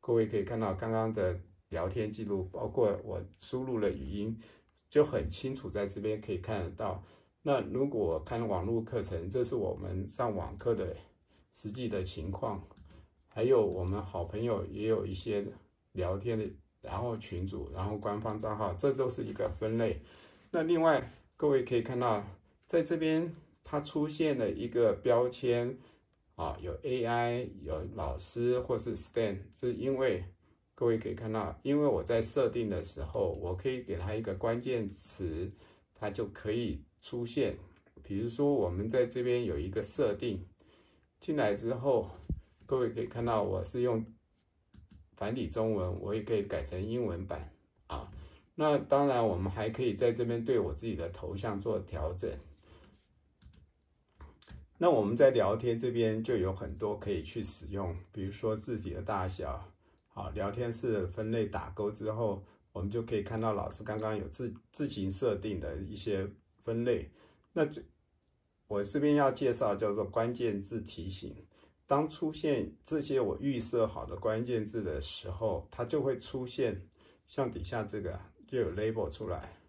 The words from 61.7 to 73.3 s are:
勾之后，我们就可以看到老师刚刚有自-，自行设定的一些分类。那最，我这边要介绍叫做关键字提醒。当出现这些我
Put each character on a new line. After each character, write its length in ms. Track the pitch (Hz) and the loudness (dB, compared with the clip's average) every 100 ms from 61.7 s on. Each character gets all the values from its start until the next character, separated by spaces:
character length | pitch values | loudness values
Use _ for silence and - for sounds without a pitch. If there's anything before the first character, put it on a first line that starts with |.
勾 200 | - 104 | -2 -2
之 200 | 104 107 | -2 -4
后， 320 | 107 113 98 98 - _ | 0 0 -2 -8 -20 _
我 80 | 98 | -6
们 80 | 95 | -2
就 120 | 117 | -2
可 120 | 113 | 0
以 80 | 113 | -2
看 180 | 98 110 | 0 0
到 120 | 113 | 0
老 160 | 104 - | 0 -2
师 120 | - | -4
刚 160 | 104 110 | -4 -2
刚 180 | 110 107 | -2 -2
有 100 | 92 | -4
自-， 260 | - 120 98 _ | -4 -6 -6 _
自 160 | - 147 | -4 -2
行 220 | - 95 | 0 -2
设 240 | 95 123 98 | 2 2 2
定 220 | 110 95 | -2 -4
的 180 | 80 - | -4 -6
一 180 | 95 | -6
些 360 | 101 - 98 98 - _ _ | -6 -2 0 -2 -6 _ _
分 220 | - 113 | -4 0
类。 260 | 120 107 73 - - _ _ | 2 0 -2 -14 -20 _ _
那 120 | - | 2
最， 180 | 147 151 - _ _ _ _ _ _ _ _ | 2 2 -14 _ _ _ _ _ _ _ _
我 140 | 104 | 0
这 180 | 101 147 | 0 2
边 140 | 147 | 4
要 160 | 147 139 | 6 6
介 220 | 131 135 | 4 2
绍 220 | 117 113 | 2 2
叫 180 | 101 104 | 2 2
做 120 | 101 | 2
关 260 | 92 113 113 | 0 0 0
键 280 | 120 120 101 | 2 0 0
字 200 | 95 117 | -2 -6
提 280 | 95 - 85 | -6 -8 -8
醒。 380 | 95 - - - _ - _ _ | -6 -8 -12 -18 _ -20 _ _
当 220 | 143 156 | 2 2
出 240 | - 156 | -2 -4
现 420 | 156 156 135 78 - | -2 0 2 0 -8
这 180 | - 156 | -4 -4
些 200 | 143 196 | 0 2
我 160 | 131 | 2